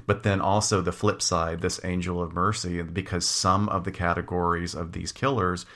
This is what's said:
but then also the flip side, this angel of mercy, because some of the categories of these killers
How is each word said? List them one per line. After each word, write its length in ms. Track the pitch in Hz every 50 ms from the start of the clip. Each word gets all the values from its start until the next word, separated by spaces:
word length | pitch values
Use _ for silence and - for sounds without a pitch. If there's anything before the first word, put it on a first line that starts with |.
| -
but 160 | - 101 -
then 180 | - 104 98 95
also 380 | - 95 101 107 - - 107 95
the 120 | 85 90
flip 320 | - - - 104 - - -
side, 380 | - 90 85 82 82 82 85
this 180 | 92 90 - - -
angel 380 | 92 90 90 87 90 87 87
of 120 | 87 82 82
mercy, 480 | 87 90 104 107 - - 90 87 85 82
because 420 | 80 85 95 - - 92 87 -
some 420 | - - - - 92 95 101 104 101
of 140 | - 92 87
the 80 | 98
categories 840 | 90 - 87 87 87 87 85 - 87 90 87 87 87 85 87 85 -
of 160 | 82 85 82
these 200 | 87 87 87 -
killers 540 | - - 131 139 139 110 92 90 90 87 - - -